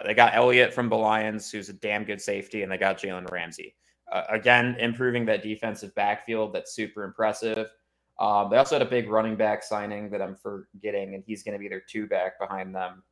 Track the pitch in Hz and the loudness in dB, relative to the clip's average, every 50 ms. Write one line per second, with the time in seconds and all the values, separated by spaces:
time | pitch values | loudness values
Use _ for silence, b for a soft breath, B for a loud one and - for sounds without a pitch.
0 | - 101 110 120 120 110 101 113 123 127 123 127 139 - - 131 120 113 110 110 | 0 0 8 8 8 8 8 6 6 6 8 6 6 6 4 -2 0 0 2 2
1 | 110 107 110 110 107 110 107 107 - - - 107 95 104 98 95 - 107 104 104 | 4 4 2 2 0 -2 -4 -6 -10 -10 -10 -10 -10 -10 -14 -8 -4 -2 -2 -2
2 | 107 107 104 98 - - 101 98 95 - - 107 98 95 95 92 98 98 95 - | -2 -4 -8 -6 -4 -4 -4 -4 -4 -8 -6 -6 -4 -4 -4 0 0 0 0 0
3 | - 98 92 92 90 90 90 87 85 82 80 - - - _ _ _ _ _ _ | -6 -8 -8 -8 -10 -8 -8 -8 -8 -10 -12 -16 -18 -18 _ _ _ _ _ _
4 | _ - - - - - 110 113 101 123 120 120 120 123 123 110 113 117 117 120 | _ -6 -6 -6 -4 -2 -2 2 6 8 8 8 8 4 0 0 -2 -2 0 0
5 | 127 123 120 120 117 113 107 98 98 107 107 - - 110 104 - 104 98 - 104 | 0 0 2 0 2 0 0 0 0 -6 -8 -4 -4 -6 -6 -6 -10 -10 -4 -2
6 | 101 101 104 104 - 117 113 110 107 101 95 90 - - - - 110 98 - 107 | 0 0 0 -2 -4 -6 -2 -2 -2 -2 -4 -8 -10 -8 -8 -6 -6 -6 -6 -10
7 | 101 92 - - 113 107 104 - 113 113 110 110 110 - _ _ _ _ _ _ | -12 -10 -4 -2 0 0 0 -2 -4 -4 -2 -4 -4 -6 _ _ _ _ _ _
8 | _ _ _ - - 104 104 104 101 98 107 123 139 - 156 139 127 117 127 120 | _ _ _ -2 0 2 2 2 2 4 4 4 4 4 4 0 0 2 0 -2
9 | 110 104 107 110 110 113 110 98 110 107 107 - - - 107 104 104 104 104 104 | 0 2 2 2 2 2 0 0 0 0 0 -2 -4 -6 -6 -6 -4 -6 -8 -8
10 | 104 101 104 101 95 95 95 - - 104 101 95 92 _ _ 98 101 107 101 101 | -10 -8 -6 -6 -6 -6 -8 -12 -12 -12 -12 -12 -14 _ _ -10 -8 -4 -4 -4
11 | 98 95 98 98 95 110 107 101 - 107 104 98 101 98 95 95 - - - 110 | -6 -6 -10 -14 -10 -12 -12 -10 -10 -10 -10 -10 -10 -10 -10 -12 -12 -10 -10 -8
12 | 107 104 101 92 90 92 - - 98 - 98 95 95 95 95 95 92 90 90 92 | -6 -2 -2 -2 -2 -2 -4 -6 -8 -6 -6 -8 -8 -8 -6 -6 -8 -8 -8 -14
13 | _ _ | _ _